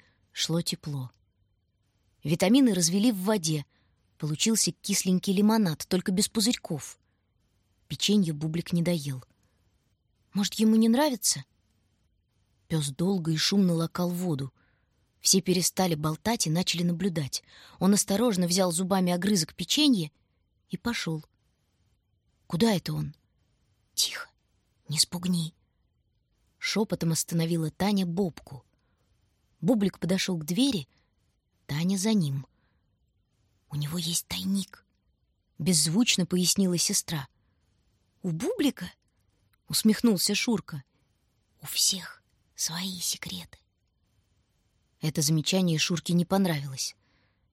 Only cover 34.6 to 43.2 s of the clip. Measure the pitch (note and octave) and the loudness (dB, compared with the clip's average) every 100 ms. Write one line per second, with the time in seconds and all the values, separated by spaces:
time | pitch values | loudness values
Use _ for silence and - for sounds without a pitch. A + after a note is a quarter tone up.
34.6 | F#3 - _ _ _ _ _ _ _ _ | -4 -14 _ _ _ _ _ _ _ _
35.6 | D#3+ E3 D#3 F3 B3 - F3 F3+ F3 - | 0 2 2 2 2 2 0 2 2 2
36.6 | F#3+ F3 - G3+ - D#3 C3 _ _ _ | 2 2 0 -2 -2 -8 -8 _ _ _
37.6 | _ _ _ _ _ _ F#3 D#3+ C#4 A#4 | _ _ _ _ _ _ -6 -4 -4 0
38.6 | C#4+ - F3+ - _ _ _ _ _ _ | 0 -2 -12 -14 _ _ _ _ _ _
39.6 | _ - A3 G#3 A#3 F#3 - G#3 - G#3 | _ 0 2 4 4 2 0 0 0 -2
40.6 | - D3+ - _ _ _ _ _ _ _ | -4 -12 -14 _ _ _ _ _ _ _
41.6 | D3 - - F#3+ - - _ _ _ - | -8 -2 0 -2 -8 -18 _ _ _ -8
42.6 | - E3 F#3+ F3+ - - | -8 -6 -8 -6 -6 -8